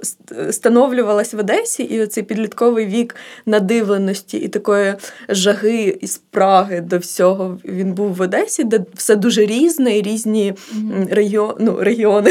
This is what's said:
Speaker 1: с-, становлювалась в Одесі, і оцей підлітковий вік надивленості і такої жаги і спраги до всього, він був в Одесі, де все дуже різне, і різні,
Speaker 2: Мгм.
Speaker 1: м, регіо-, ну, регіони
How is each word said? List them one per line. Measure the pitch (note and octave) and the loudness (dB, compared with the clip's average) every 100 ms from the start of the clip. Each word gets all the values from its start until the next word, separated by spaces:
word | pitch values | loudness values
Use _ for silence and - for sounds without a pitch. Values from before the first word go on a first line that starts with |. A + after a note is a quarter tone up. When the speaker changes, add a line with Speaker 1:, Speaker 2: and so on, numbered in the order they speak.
Speaker 1:
с-, | - - - - D#3 | -12 -12 -14 -8 -6
становлювалась | - A3+ A#3 C4+ B3 G#3+ G#3 G#3 | -2 2 4 4 2 2 0 0
в | G#3+ | -4
Одесі, | G3 F4 A#4 - | 0 0 -2 -6
і | B3+ A3+ | -4 -2
оцей | G#3+ A3+ | -2 -4
підлітковий | G3 G#3+ G#3+ - A#3+ A#3 G#3+ | -4 -4 -4 0 2 2 0
вік | G#3+ A#3+ - - - - | -2 -4 -6 -20 -10 0
надивленості | G#3+ F#3+ A#3 G#3 G3+ G3 F#3+ - G#3+ | 0 2 0 2 0 0 -4 -6 -8
і | G3+ | -6
такої | G#3 G3+ G3+ G3 G3 - - - | -4 0 2 2 -2 -10 -16 -4
жаги | G3 F#3+ G#3 G#3+ A#3 G3+ - | 0 2 2 0 0 0 -4
і | F#3+ | -8
спраги | - _ G#3 F#3+ F#3+ G3+ F3+ | -10 _ 0 4 4 4 -2
до | E3+ F3+ | -4 -4
всього, | F3 - F#3 G3 F#3 F3+ | -4 0 2 2 -4 -8
він | - F#3 F#3 | -8 -4 -4
був | F#3 G#3 | -2 -4
в | F3+ | -2
Одесі, | F#3 G#3+ G#4+ - | -2 -2 -2 -2
де | A#3+ A3 F3+ | 0 -2 -2
все | - - G#3+ | -6 0 2
дуже | A#3+ F#3+ G#3 | 2 2 2
різне, | A3+ E4 E4 B3+ G#3+ | 2 0 2 2 2
і | |
різні, | G3+ A3 A3 G#3+ G3+ G3 - | 0 -4 -2 0 0 -4 -8
Speaker 2:
Мгм. | A3 G#3+ G3 | -8 -4 -2
Speaker 1:
м, | F#3+ | 0
регіо-, | G#3 G#3 G#3 G#3+ - | 0 2 0 -2 0
ну, | A3+ - | 0 2
регіони | F#3+ A3+ G#3+ G#3 G#3 | 0 2 2 4 4